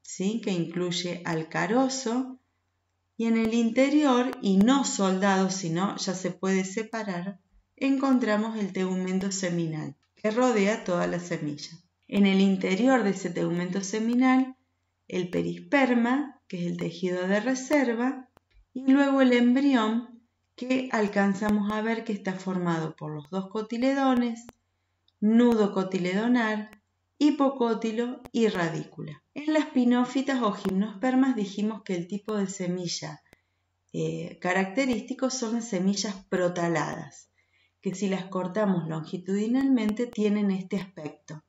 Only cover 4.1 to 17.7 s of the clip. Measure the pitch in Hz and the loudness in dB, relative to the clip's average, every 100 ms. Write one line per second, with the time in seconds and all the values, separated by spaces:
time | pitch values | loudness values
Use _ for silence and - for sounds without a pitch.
4.1 | 247 254 - 202 190 214 277 247 - 196 | 2 0 -2 2 6 6 6 2 0 0
5.1 | 185 202 190 190 185 170 165 202 - - | 2 2 2 0 -2 -4 -2 -2 -4 -6
6.1 | 185 175 175 190 190 190 - 220 226 208 | -4 -6 -4 0 0 0 -6 -8 -8 -6
7.1 | 175 185 196 _ _ _ _ 269 269 269 | -6 -8 -12 _ _ _ _ 0 2 4
8.1 | 254 226 208 226 220 196 190 185 185 185 | 2 2 0 0 -4 -4 -2 -2 -2 0
9.1 | 185 196 190 185 170 165 156 147 - _ | -2 -2 -2 -2 -2 -2 -4 -8 -12 _
10.1 | _ 214 214 254 220 196 220 - 175 180 | _ -2 2 2 4 2 0 -2 -2 0
11.1 | 175 175 165 147 147 - 165 _ _ _ | -4 -6 -6 -6 -8 -12 -18 _ _ _
12.1 | 196 202 190 196 190 185 190 247 262 202 | 2 4 6 4 4 0 2 4 4 2
13.1 | 190 180 170 170 170 180 180 190 220 226 | -2 -4 -2 -2 -2 -2 -4 -4 -4 0
14.1 | 240 262 262 262 - _ _ _ _ _ | 2 4 4 2 -6 _ _ _ _ _
15.1 | 185 180 175 170 175 - 285 262 240 226 | -6 -2 -2 -2 -6 0 2 4 2 2
16.1 | 262 294 - _ 185 175 175 175 170 185 | 0 -2 -10 _ -6 -6 -4 -6 -4 -4
17.1 | 180 185 208 226 262 - | -2 0 0 0 -4 0